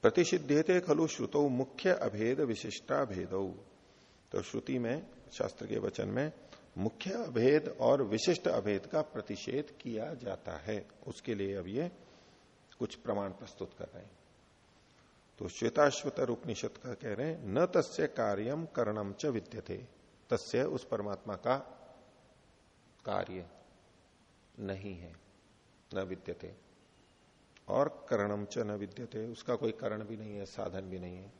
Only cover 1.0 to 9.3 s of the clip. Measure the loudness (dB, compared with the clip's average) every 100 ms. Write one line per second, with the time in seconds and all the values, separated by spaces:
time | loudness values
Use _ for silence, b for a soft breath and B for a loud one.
1 | 4 2 0 4 4 4 0 2 4 4
2 | 2 2 2 2 2 0 -4 -8 -2 0
3 | 0 -2 -2 -2 -2 -6 -14 -20 b b
4 | b b b -4 -2 -6 -2 -2 0 -2
5 | -6 -18 -16 -4 -4 -2 -4 -2 -2 -2
6 | -2 0 -2 -4 B B B -4 -4 -2
7 | -6 -4 -2 4 8 6 4 2 6 6
8 | 6 2 4 2 4 2 2 0 2 -2
9 | -2 -4 -6